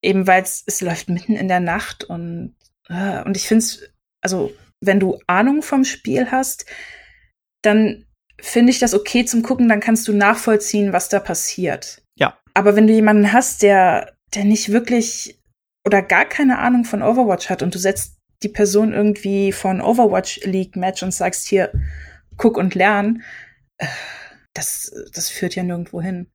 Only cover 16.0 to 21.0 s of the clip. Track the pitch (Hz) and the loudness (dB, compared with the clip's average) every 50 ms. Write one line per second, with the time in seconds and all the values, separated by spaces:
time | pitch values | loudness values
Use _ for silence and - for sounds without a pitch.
16 | 190 - 180 185 - - - - 294 262 254 - - 240 247 247 233 - - 208 | 2 2 2 2 2 0 -2 0 2 2 2 2 0 0 2 0 0 -2 -4 -2
17 | - - 233 254 254 214 185 175 - - 185 180 - 180 - 185 180 190 202 - | 0 0 2 2 2 0 0 -2 -2 -6 -6 -4 -4 -6 -4 -2 -2 -2 -2 -2
18 | - - - _ _ _ _ _ - 208 220 - 208 196 185 208 220 220 208 202 | -8 -12 -14 _ _ _ _ _ -10 -10 -2 0 0 2 2 2 2 2 0 0
19 | 208 208 208 208 - 196 196 196 196 196 190 - - 190 190 185 - - 220 233 | 0 0 0 -2 -4 -4 -2 0 0 -2 -2 -2 -4 -4 -4 -2 0 0 2 4
20 | 240 208 196 185 185 - - - - 196 185 190 190 185 _ 185 180 190 185 - | 4 2 2 0 -2 -4 -12 -8 -6 -4 -2 -4 -4 -4 _ -4 -4 -4 -4 -4